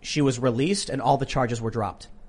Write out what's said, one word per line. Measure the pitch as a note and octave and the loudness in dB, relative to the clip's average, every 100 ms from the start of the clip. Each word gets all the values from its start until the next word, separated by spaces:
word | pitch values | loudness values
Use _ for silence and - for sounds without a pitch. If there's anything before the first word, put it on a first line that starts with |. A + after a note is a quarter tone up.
she | - D3+ | -4 2
was | C#3 A#2+ | 2 4
released | B2+ A2+ D#3+ G3 - | 2 2 2 0 -2
and | C3+ | 0
all | A#2+ C#3 | 2 2
the | A#2 | 2
charges | C3+ A#2+ A2+ | 0 0 0
were | A2+ | -2
dropped. | A2+ G2 - - - | -2 -4 -6 -16 -16